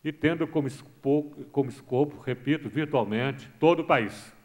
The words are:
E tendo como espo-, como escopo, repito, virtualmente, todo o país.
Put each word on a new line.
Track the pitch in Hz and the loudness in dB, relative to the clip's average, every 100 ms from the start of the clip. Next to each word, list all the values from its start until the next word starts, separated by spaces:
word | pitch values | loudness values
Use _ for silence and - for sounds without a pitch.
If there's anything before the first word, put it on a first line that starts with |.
E | 147 | -8
tendo | 151 151 165 | 0 0 0
como | 160 156 135 | -2 -2 -2
espo-, | 131 - _ 139 147 147 - 131 | -8 -20 _ 0 0 0 -14 -6
como | - 123 | -2 -2
escopo, | 110 - 127 147 - | -6 -4 0 0 -4
repito, | - 127 135 156 147 | -8 -6 -2 -2 -2
virtualmente, | 151 151 139 104 110 131 139 - - | -4 0 0 0 0 -2 -4 -14 2
todo | 156 165 | 4 4
o | |
país. | 156 143 104 - - - | 4 2 2 -8 -20 -20